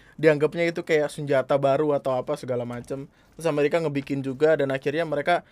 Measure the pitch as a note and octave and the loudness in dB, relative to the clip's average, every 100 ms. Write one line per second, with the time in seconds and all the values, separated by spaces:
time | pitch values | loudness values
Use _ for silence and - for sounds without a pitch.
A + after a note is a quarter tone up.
0 | - - D#3 D3 D3 E3+ E3+ E3+ E3+ D#3 | -20 2 2 4 0 0 -2 -2 0 2
1 | D3+ - C#3+ C3+ B2+ C#3+ C#3 C#3 D3+ C#3+ | 2 -4 0 0 2 2 2 2 2 0
2 | C#3 B2+ B2 D3 B2+ B2 A#2+ A#2+ A#2+ C#3 | 0 -4 -4 -8 -4 -6 -6 -10 -10 -10
3 | C#3 _ _ - D#3+ D3 D3 E3 D#3 C#3 | -10 _ _ -6 -2 2 2 2 0 -4
4 | C#3 C#3 C3+ C3 D#3 D3+ C#3 C3+ C#3+ D3+ | -4 -4 -4 2 2 4 2 -2 -2 -2
5 | D#3+ D3 D3 F3 - | -2 -2 0 0 -2